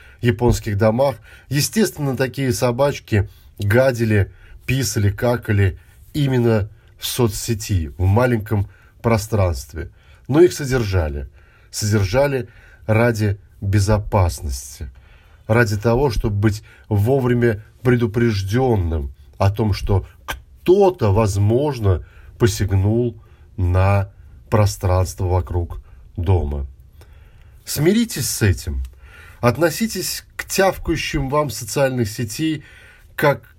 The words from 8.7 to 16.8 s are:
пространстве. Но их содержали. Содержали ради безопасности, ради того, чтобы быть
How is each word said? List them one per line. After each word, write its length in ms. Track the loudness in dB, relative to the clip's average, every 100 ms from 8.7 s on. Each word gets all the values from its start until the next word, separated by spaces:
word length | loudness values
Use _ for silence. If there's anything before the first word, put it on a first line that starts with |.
| -10 _ _
пространстве. 920 | -2 0 0 0 0 -2 -8 -14 -14 -16 -20 -18 -2
Но 140 | 4
их 120 | 4
содержали. 760 | 4 -2 -2 0 0 -2 -4 -10 -16 _ _ _
Содержали 760 | -8 -2 0 2 2 0 0 -6 -14 -20 -12 -2
ради 500 | 2 2 2 -2 -4 -10 -10
безопасности, 1300 | -2 0 2 0 0 0 0 -2 -8 -8 -12 -16 -16 -16 -20 -20 -20 -14 -2
ради 320 | 2 2 0
того, 320 | 0 0 0
чтобы 260 | -2 -2 0
быть 260 | 0 0 -6 -20